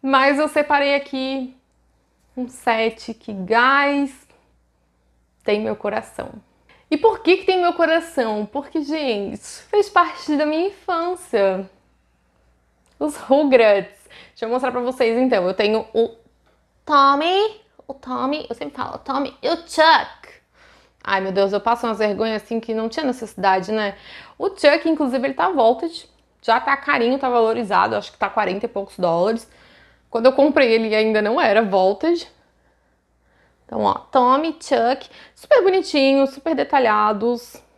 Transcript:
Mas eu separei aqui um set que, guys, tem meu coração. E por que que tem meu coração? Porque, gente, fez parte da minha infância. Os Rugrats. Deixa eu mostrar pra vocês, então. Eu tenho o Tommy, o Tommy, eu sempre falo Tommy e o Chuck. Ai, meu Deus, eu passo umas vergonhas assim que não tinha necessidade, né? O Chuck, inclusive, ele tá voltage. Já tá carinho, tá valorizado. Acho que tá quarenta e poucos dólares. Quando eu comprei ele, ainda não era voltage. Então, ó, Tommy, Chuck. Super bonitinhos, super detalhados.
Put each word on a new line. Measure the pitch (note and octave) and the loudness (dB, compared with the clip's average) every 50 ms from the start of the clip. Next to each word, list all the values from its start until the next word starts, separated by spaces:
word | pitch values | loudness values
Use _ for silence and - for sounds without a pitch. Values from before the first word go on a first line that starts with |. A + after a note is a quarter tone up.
Mas | - C4+ C4+ C4+ C4 C#4 C#4+ C4+ | -2 2 2 4 4 4 2 2
eu | D4+ D4+ | 0 0
separei | - D4+ D4 D4 D4 C#4 C#4+ C#4 C#4+ | 0 -2 0 2 0 0 2 2 0
aqui | C#4 C#4 - - C4 C4 C4 C4+ C4+ C4 B3+ B3+ _ _ _ _ _ _ _ _ _ _ _ _ _ _ _ _ B3+ | -2 -2 -4 -8 -6 -6 -4 -6 -6 -8 -10 -14 _ _ _ _ _ _ _ _ _ _ _ _ _ _ _ _ -10
um | B3+ B3 | -10 -10
set | - - - B3 A3+ A3 A3+ A3+ A3+ - - - A3 | -10 -6 -4 -2 -2 0 -2 -4 -4 -6 -14 -16 -16
que, | _ _ - G#3+ | _ _ -12 -10
guys, | F#3+ F#3 F3+ A3 A#3 A#3+ C4 C4+ C#4+ C#4+ C#4+ C#4+ C#4+ C#4+ C4+ - - _ _ _ _ _ _ _ _ _ _ _ _ _ _ _ _ _ _ _ _ _ _ _ _ _ | -10 -4 -2 0 2 2 2 2 2 2 0 0 0 -2 -4 -6 -14 _ _ _ _ _ _ _ _ _ _ _ _ _ _ _ _ _ _ _ _ _ _ _ _ _
tem | - G#3 G#3 | -2 -2 -2
meu | G#3+ A3 G#3+ | -2 -4 -6
coração. | G#3 - G#3 G3+ A3 A3 - - - - - - A3 _ _ _ _ _ _ _ _ _ _ | -4 -6 -6 -6 -6 -8 -10 -12 -12 -12 -12 -14 -20 _ _ _ _ _ _ _ _ _ _
E | D#4 | -4
por | D4+ - A4+ A4 - | 2 2 0 0 2
que | - D#4+ F#4 F4+ | 2 2 2 2
que | - | 2
tem | - F#4 F#4 | 0 0 2
meu | F4 F4 F4 | 0 0 0
coração? | F4 E4+ D#4 D#4+ E4 E4 E4 - - A#3+ A3 G#3+ G#3+ G#3 | 0 0 2 2 0 -2 -4 -4 -4 -2 -2 -2 -4 -6
Porque, | G3+ - C#4 C#4 - - D#4+ | -6 -8 -10 -10 -6 -8 -8
gente, | D4 C#4 D4+ D#4+ D4+ C4 A3+ G3+ G3+ G3 - G#3+ | -6 -4 -6 -4 -2 -4 -4 -4 -6 -8 -10 -12
fez | - - - - - _ - G#4 G4+ G4+ | -16 -18 -20 -20 -12 _ 0 0 0 2
parte | - F#4 F4 E4+ - - - - D4+ C#4 | 2 2 2 2 -2 -12 -6 -4 0 0
da | D4+ | 0
minha | D4+ D#4 D#4+ F4 G4 | 0 0 -2 -2 -4
infância. | G4 - _ - F4+ E4 E4 F4 F#4 F4+ - - - A3 G3 F#3+ F#3 F#3+ G3 F#3 _ _ _ _ _ _ _ _ _ _ _ _ _ _ _ _ _ _ _ _ _ _ _ _ _ _ | -6 -8 _ -6 -4 -4 -2 -4 -6 -8 -10 -4 0 2 2 2 0 -2 -6 -12 _ _ _ _ _ _ _ _ _ _ _ _ _ _ _ _ _ _ _ _ _ _ _ _ _ _
Os | C#4+ D4+ C#4+ - | -6 -6 -6 -8
Rugrats. | - - C4+ C#4 D#4 C#4 C4 A#3+ A3+ G#3+ G3+ G3+ F3+ - - _ _ _ - - - - | 0 2 2 2 4 4 6 6 6 6 4 4 0 -6 -14 _ _ _ -20 -20 -20 -20
Deixa | _ - - | _ -12 -6
eu | A3+ | -4
mostrar | A#3 B3+ B3+ B3+ | -4 -2 -2 -4
pra | A#3+ B3 | -4 -4
vocês, | B3 B3 B3+ B3+ B3+ A3+ A3+ A#3+ | -6 -6 -2 0 0 0 2 2
então. | B3+ C4 B3+ G3 F3+ F3+ | 2 2 2 2 0 0
Eu | F#3+ | -2
tenho | - G#3+ G#3 G#3+ A3 - - - | 0 0 0 0 -2 -4 -2 -2
o | A3 A#3 A#3 - - _ _ _ _ _ _ _ _ _ _ _ _ _ | -2 -2 -2 -2 -16 _ _ _ _ _ _ _ _ _ _ _ _ _
Tommy, | - D4+ C#4+ C#4 C#4 C#4 C#4+ D#4 E4+ F#4 G4 G#4 A4 A4 - _ _ _ _ - _ | 0 4 4 6 4 4 2 0 0 0 0 0 -2 -4 -8 _ _ _ _ -18 _
o | C4+ | -18
Tommy, | C4 - B3+ B3+ A#3+ B3 C4 D4 D#4 - - | -16 -12 -10 -6 -4 -4 -4 -4 -6 -6 -10
eu | A#3+ | -10
sempre | A#3+ D4 D4 C#4 | -10 -10 -12 -10
falo | B3+ - - - - | -10 -10 -10 -10 -14
Tommy | - - C4 C4+ C#4+ - - _ | -10 -6 -6 -4 -4 -6 -8 _
e | - C#4+ | -4 -4
o | E4+ E4 | -4 -4
Chuck. | - - - - D#4 D#4+ D#4+ A#3+ - - - - - - - - _ _ _ _ _ _ _ _ _ _ _ _ _ | -6 -10 0 4 4 6 6 4 2 -2 -12 -20 -20 -20 -20 -20 _ _ _ _ _ _ _ _ _ _ _ _ _
Ai, | - G3 F#3+ | -4 -4 -2
meu | F#3+ F#3+ | -2 -2
Deus, | F#3 G3 G3 G3 G3 | 0 0 0 0 0
eu | G3+ | -2
passo | G3+ A3+ A#3 A#3+ - A#3 | -2 -2 -2 -2 -2 -6
umas | A3 G3+ | -2 -2
vergonhas | A3 G#3 G3+ F#3+ A3 A3+ A3 G#3+ G#3+ | -2 -2 -2 -2 -4 -4 -4 -6 -8
assim | - A#3 A3+ | -6 -8 -8
que | A3 - A3 | -6 -6 -6
não | A3 A3 A3+ | -4 -4 -6
tinha | A3+ - D#4+ | -6 -4 -4
necessidade, | C4+ B3 B3+ A#3 G#3 - - F#3+ G3 F#3+ F#3+ F3+ F#3 | -4 -4 -6 -10 -14 -10 -2 0 2 2 2 -2 -4
né? | G#3+ A3 G#3+ G3+ G3 - - - - - - - - _ | -4 -4 -4 -4 -6 -10 -18 -20 -20 -20 -20 -20 -12 _
O | - G4 | -6 -6
Chuck, | - - - C#4+ D4 D#4+ - D#4+ | -4 2 4 4 4 4 2 0
inclusive, | D#4+ D4+ D4+ B3+ A#3+ C4+ A#3 | 0 0 0 -2 -2 -2 -4
ele | C#4 C4+ | -4 -2
tá | - E4+ F#4 | -2 -2 0
voltage. | F#4+ C#4+ A3+ A3+ B3 - - E4 E4 - - _ _ _ _ _ _ _ | 2 4 4 4 4 2 -4 -10 -10 -12 -20 _ _ _ _ _ _ _
Já | _ - A3+ B3 | _ 0 0 0
tá | - - C#4 C#4 | 2 -2 -2 -2
carinho, | - - D4 C4+ A#3 A#3 C4 C#4 | 0 -2 0 2 2 0 0 0
tá | C#4 B3+ | -2 0
valorizado. | B3 A#3+ A3+ A3 A3+ A#3 A#3 F#3+ G3+ F3+ F#3 G#3+ A3+ | 2 2 2 2 0 -2 -4 0 0 2 2 2 0
Acho | G3+ G3+ - | -4 -6 -8
que | - _ | -6 _
tá | - G3 | -6 -4
quarenta | - A3+ G#3 F#3 F#3 G3+ G#3+ | -2 -2 -2 -2 -4 -6 -6
e | A#3 | -8
poucos | - G3+ G3 - - - | -8 -8 -10 -10 -8 -4
dólares. | F3+ F3 E3 E3+ F3+ G#3 A3 A3+ - _ _ _ _ _ _ _ _ _ _ _ _ _ | -2 0 0 0 0 0 -2 -4 -8 _ _ _ _ _ _ _ _ _ _ _ _ _
Quando | - A#3 A#3 | -6 2 2
eu | C4 C4 | 4 4
comprei | - C#4 D4+ - D#4 C#4 A#3 | 6 2 4 4 4 4 4
ele, | A3 A3+ A3+ A3 G#3+ | 4 2 0 0 0
ainda | G#3+ A3 A3 A3 G#3+ | 0 2 2 2 0
não | G#3 G#3 A3+ D#4+ | 0 0 0 2
era | E4 A3+ G3+ G#3+ | 2 4 4 2
voltage. | A3+ G3+ F#3 F#3+ F#3 F#3+ G3 - - D#4+ F4 E4+ - - _ _ _ _ _ _ _ _ _ _ _ _ _ _ _ _ _ _ _ _ _ _ _ _ _ _ _ | 2 2 2 2 2 2 0 0 0 0 0 -2 -4 -12 _ _ _ _ _ _ _ _ _ _ _ _ _ _ _ _ _ _ _ _ _ _ _ _ _ _ _
Então, | - A3+ A3+ G#3+ | -10 -6 -2 0
ó, | G3+ G3 | 0 0
Tommy, | - - _ - C4 B3 B3 C4 C#4 D#4 E4 D#4 - | 0 -6 _ 2 2 4 4 2 2 0 -4 -6 -8
Chuck. | - - D4 A#3+ A3+ A#3+ C4+ C#4 - - - - - - _ | -4 -2 0 0 2 0 -2 -2 -6 -20 -20 -20 -20 -20 _
Super | _ - - - B4+ | _ 0 4 4 4
bonitinhos, | F#4 G4 F#4 F#4+ - - - D4 C4+ C4+ C4+ C#4 C4+ C4+ | 4 4 2 0 -2 0 0 2 4 4 4 4 2 0
super | C4+ - _ E4 E4 | -2 -6 _ -4 -2
detalhados. | C#4+ C#4+ - - C#4 B3+ A3+ G#3 G#3 G#3+ G#3+ G#3+ G3+ G#3+ A#3 A#3+ A#3 - - - - _ _ _ | -2 -2 0 2 2 2 2 2 2 2 0 0 0 -2 -4 -4 -4 -8 -18 -20 -20 _ _ _